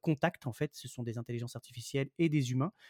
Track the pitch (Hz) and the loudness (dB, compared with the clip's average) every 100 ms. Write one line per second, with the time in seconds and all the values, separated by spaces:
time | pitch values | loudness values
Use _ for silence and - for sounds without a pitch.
0 | 165 151 170 - 135 - 151 - 120 - | 2 2 2 0 -6 -2 -4 -6 -12 -8
1 | 117 113 113 120 120 113 - 123 - 139 | -6 -4 -4 -4 -6 -8 -12 -12 -4 -2
2 | 139 - 165 151 123 127 160 - - | 0 2 4 4 4 2 0 -2 -20